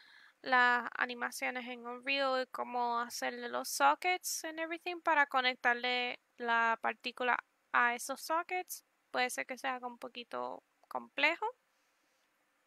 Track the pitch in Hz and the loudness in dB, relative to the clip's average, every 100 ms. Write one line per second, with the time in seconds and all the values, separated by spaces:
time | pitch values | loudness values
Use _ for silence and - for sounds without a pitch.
0 | - - - _ 262 254 247 247 233 - | -20 -20 -20 _ 0 4 4 2 -2 -4
1 | 247 240 254 - 262 247 247 247 240 247 | -4 -2 -6 -4 -6 -6 -10 -12 -12 -10
2 | 254 277 269 262 254 - 240 247 240 233 | -4 0 2 0 -2 -6 -4 -2 0 0
3 | 240 - 262 247 240 247 262 - 277 302 | -2 -4 -6 -6 -6 -4 -4 4 4 4
4 | 359 359 - - 320 320 330 330 359 349 | 2 0 -2 -6 -6 -6 -6 -6 -6 -2
5 | 330 302 277 262 254 254 247 240 247 247 | 2 4 4 4 2 2 2 2 2 0
6 | 247 247 _ - 240 233 233 226 233 226 | -2 -4 _ -6 0 4 4 2 0 -2
7 | 240 - 247 - - _ _ - 240 240 | -8 -2 2 2 -2 _ _ 4 4 2
8 | - 262 - 320 349 370 359 - - _ | -6 -8 -2 -2 0 -4 -6 -12 -16 _
9 | _ 254 247 - 269 254 269 254 247 240 | _ -2 0 -2 -6 -6 -4 -4 -8 -10
10 | 254 240 233 123 123 - - _ _ - | -12 -12 -8 -6 -6 -8 -16 _ _ -8
11 | 240 - 294 339 427 - _ _ _ _ | -6 0 0 2 -4 -6 _ _ _ _
12 | _ _ _ _ _ _ | _ _ _ _ _ _